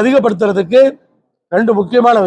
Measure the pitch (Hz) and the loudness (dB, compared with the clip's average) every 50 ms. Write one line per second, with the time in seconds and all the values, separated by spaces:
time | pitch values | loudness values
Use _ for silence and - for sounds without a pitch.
0 | 214 254 269 269 208 240 208 175 220 202 190 196 190 165 226 254 269 269 277 - | 2 2 0 0 0 -2 -2 -2 -4 -2 -2 -4 -4 0 2 2 2 2 0 -6
1 | _ _ _ _ _ _ _ _ _ _ 170 190 226 226 220 202 196 165 226 247 | _ _ _ _ _ _ _ _ _ _ -4 -2 0 0 0 -2 -2 -2 0 0
2 | 240 240 233 220 190 | 2 2 2 2 0